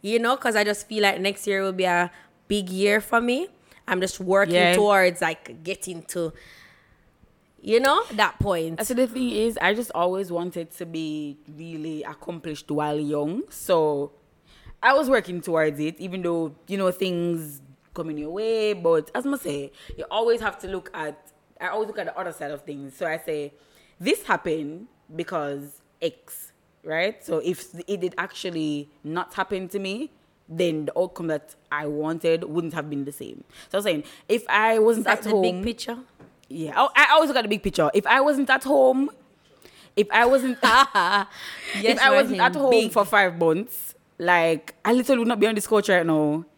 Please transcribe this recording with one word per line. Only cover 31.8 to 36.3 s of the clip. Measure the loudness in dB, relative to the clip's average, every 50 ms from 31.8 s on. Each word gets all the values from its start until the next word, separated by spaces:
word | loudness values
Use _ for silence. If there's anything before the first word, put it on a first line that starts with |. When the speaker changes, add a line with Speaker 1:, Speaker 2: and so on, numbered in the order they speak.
| -4 -4
Speaker 2:
wanted | -4 -4 -4 -4 -4 -2 0 0 0 0 0
wouldn't | -4 -4 -4 -4 -4 -6
have | -6 -6 -6
been | -6 -6 -6
the | -8
same. | -10 -12 -14 -14 -16 -18 -20 _ _ -20 -16 _
So | -4 -2
I'm | 0
saying, | 0 -2 -2 -4 -10 -16 -20 _ _
if | -2 -2 0 2
I | 2 4 4 4 4 4
wasn't | 4 4 4 2
Speaker 1:
Is | 2 2
that | 0 0
Speaker 2:
at | 0
Speaker 1:
the | 0
Speaker 2:
home, | 0 2 2 2 0 -2
Speaker 1:
big | -6
picture? | -8 -8 -8 -10 -10 -10 -12 -14 _ _ _ -20 -20